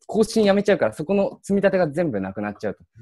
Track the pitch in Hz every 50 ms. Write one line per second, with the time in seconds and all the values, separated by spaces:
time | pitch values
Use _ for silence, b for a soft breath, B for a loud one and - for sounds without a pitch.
0 | _ - - 208 214 - - 226 214 196 196 202 196 208 190 - 120 110 - -
1 | 151 - 202 202 - - - - - - 196 196 190 196 196 185 175 151 135 165
2 | 175 151 110 98 95 95 95 110 104 104 101 - - 101 90 - - _ _ 113